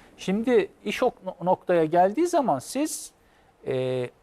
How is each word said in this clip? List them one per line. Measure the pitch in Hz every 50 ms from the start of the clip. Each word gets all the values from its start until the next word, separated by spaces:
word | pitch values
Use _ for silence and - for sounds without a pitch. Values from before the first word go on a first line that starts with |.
| - - -
Şimdi | - - 185 190 220 226 254 240 208 - - - _ -
iş | 214 - - 262
o | 240 - - 185
no-, | 190 - - 170
noktaya | 180 190 - - - 180 170 160
geldiği | 151 165 170 185 196 214 302 349
zaman | 339 339 330 262 190 143 127
siz, | - - - 262 311 311 - - - - - _ _ _ _ _ _ _ _ _ -
e, | - 131 127 131 127 127 127 123 120 - _